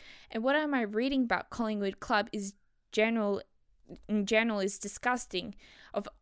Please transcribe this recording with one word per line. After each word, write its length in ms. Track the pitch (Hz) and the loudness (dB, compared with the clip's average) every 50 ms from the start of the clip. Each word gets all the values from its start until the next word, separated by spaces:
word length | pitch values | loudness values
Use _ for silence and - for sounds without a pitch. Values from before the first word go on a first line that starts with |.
| - - - - - - | -20 -20 -20 -20 -20 -8
And 120 | - 220 220 | -6 -2 2
what 120 | 262 277 | 2 2
am 180 | 302 311 294 285 | 4 2 2 0
I 80 | 262 | 0
reading 420 | 233 202 214 214 247 277 285 269 254 | 0 0 0 0 0 2 2 2 2
about 280 | 233 185 - - - | 2 0 -2 -2 -6
Collingwood 480 | - - 233 220 214 208 202 196 190 - | -6 -4 -2 -2 -2 -2 -2 -2 -4 -6
Club 300 | - - 240 208 208 226 - | -4 0 2 2 2 0 -4
is 220 | 208 202 196 196 _ _ _ _ _ _ _ | -6 -6 -6 -10 _ _ _ _ _ _ _
general, 520 | - 220 214 226 226 233 214 202 202 - - _ _ _ _ _ _ _ - - - - - - | 2 2 4 4 4 2 2 0 0 -2 -4 _ _ _ _ _ _ _ -20 -20 -20 -20 -6 -2
in 180 | 208 214 202 | 0 0 2
general, 340 | 202 226 220 226 233 220 202 | 4 4 4 4 4 0 0
is 200 | 196 202 202 - | 0 -2 -2 -2
disgusting 760 | - 202 - - - 247 247 247 - - - - - 226 202 - - - - - - - - | -4 -4 -4 -2 0 0 0 0 -2 -4 -4 -6 -6 -6 -12 -14 -20 -20 -20 -20 -20 -8 -6
of, 160 | 202 202 - - _ | -6 -6 -6 -14 _